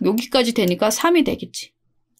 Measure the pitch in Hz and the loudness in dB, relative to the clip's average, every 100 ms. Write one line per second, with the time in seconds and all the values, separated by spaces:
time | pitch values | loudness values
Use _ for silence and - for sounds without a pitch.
0 | - 220 240 269 233 233 185 175 214 214 | -2 -2 0 0 0 0 0 0 0 0
1 | 330 349 - - - - - _ _ _ | 2 2 2 -4 -8 -14 -18 _ _ _
2 | _ | _